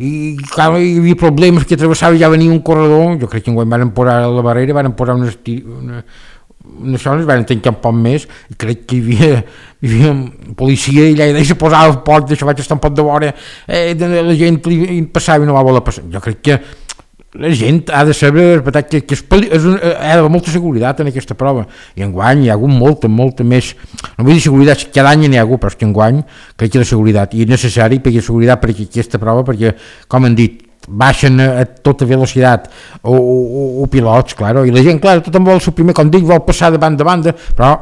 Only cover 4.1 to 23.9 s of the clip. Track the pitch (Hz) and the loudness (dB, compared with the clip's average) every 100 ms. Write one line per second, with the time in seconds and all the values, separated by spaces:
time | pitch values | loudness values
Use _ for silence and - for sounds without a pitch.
4.1 | 120 120 123 120 117 131 143 135 - 123 | 0 0 -2 -2 -2 -2 -2 -2 -4 -4
5.1 | 123 123 - - 117 - 123 127 120 - | -2 -4 -6 -10 -12 -12 -16 -14 -14 -18
6.1 | - - - _ _ - - 131 127 139 | -20 -20 -20 _ _ -20 -14 -8 -6 -2
7.1 | 147 160 127 110 117 123 110 120 117 117 | -2 0 0 0 -2 -2 -4 -2 0 0
8.1 | 143 - - _ - 110 120 - 127 113 | -2 -6 -18 _ -12 -8 -8 -6 -4 -2
9.1 | 117 156 131 98 - - _ 127 113 151 | 2 2 2 -4 -14 -20 _ -4 2 2
10.1 | 139 127 - - - 131 135 - 139 156 | 0 -6 -14 -20 -4 -2 -2 0 2 4
11.1 | 151 147 147 147 170 160 156 160 135 - | 4 2 2 0 0 2 4 4 2 0
12.1 | 151 139 151 143 139 135 147 151 143 151 | 0 0 -2 -2 -4 -4 -4 -2 -2 -2
13.1 | 147 151 - - - - 170 170 170 175 | -2 -4 -6 -16 -20 -8 -4 -2 -2 -2
14.1 | 175 170 160 170 160 170 170 180 175 160 | -2 0 2 2 0 -2 -2 -2 -4 -4
15.1 | 165 165 151 147 139 131 127 117 - 85 | -4 0 0 2 2 2 2 -2 -8 -10
16.1 | 92 117 107 147 139 - - - - _ | -10 -10 -4 -2 -2 -4 -18 -20 -20 _
17.1 | _ _ - 156 147 113 160 - 147 147 | _ _ -8 -4 -2 0 -2 -2 0 0
18.1 | 147 143 151 175 170 135 147 143 156 - | 2 2 2 4 2 0 -4 -2 -4 -4
19.1 | 139 - 190 214 160 160 190 170 151 147 | -8 0 0 2 0 0 0 -2 -4 0
20.1 | 165 156 170 170 165 175 120 123 139 147 | 2 2 0 -2 -4 -4 -2 -4 -2 -4
21.1 | 127 - 107 131 131 104 - - - 98 | -6 -10 -6 -4 -2 -6 -14 -20 -10 -8
22.1 | 92 110 143 127 104 131 131 131 151 113 | -2 0 2 2 2 2 2 2 2 0
23.1 | 110 131 127 120 123 - - - | 0 0 -2 0 0 -2 -10 -20